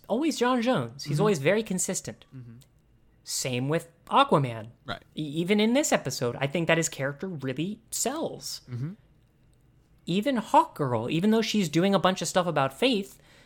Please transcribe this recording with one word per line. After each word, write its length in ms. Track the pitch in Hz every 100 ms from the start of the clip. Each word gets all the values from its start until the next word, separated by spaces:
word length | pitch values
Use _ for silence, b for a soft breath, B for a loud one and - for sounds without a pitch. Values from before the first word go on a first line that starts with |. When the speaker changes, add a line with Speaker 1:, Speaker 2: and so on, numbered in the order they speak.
| -
Speaker 1:
always 300 | 220 320 220
John 240 | 240 254
Jones. 420 | 233 220 117 -
He's 120 | 147 143
Speaker 2:
Mm-hmm. 60 |
Speaker 1:
always 160 | 214 180
very 220 | 139 208
consistent. 600 | 226 185 - 180 - 107 -
Speaker 2:
Mm-hmm. 200 | 131 120 117 - _ _ _ _ _ -
Speaker 1:
Same 440 | - 135 123 135
with 180 | 160 160 _ -
Aquaman. 580 | 220 277 175 131 113 110 - -
Speaker 2:
Right. 160 | - _ -
Speaker 1:
E-, 60 |
even 400 | 151 151 175 208
in 100 | 220
this 200 | 262 311
episode, 420 | 247 143 - 123 120
I 40 | 139
think 200 | 180 165
that 80 | 165
his 120 | 156
character 380 | - 139 139 190
really 500 | 165 131 131 175 214 -
sells. 720 | - 226 302 285 - - - -
Speaker 2:
Mm-hmm. 220 | 120 147 202 _ _ _ _ _ _ _ _ _ _ -
Speaker 1:
Even 320 | 180 240 247
Hawkgirl, 720 | 214 294 - - 139 120 120
even 220 | 147 208
though 100 | 226
she's 280 | 220 214 170
doing 260 | 160 196 196
a 40 |
bunch 220 | 180 185
of 60 | 165
stuff 180 | 185 175
about 320 | 147 135 -
Faith 400 | 254 214 196 - b b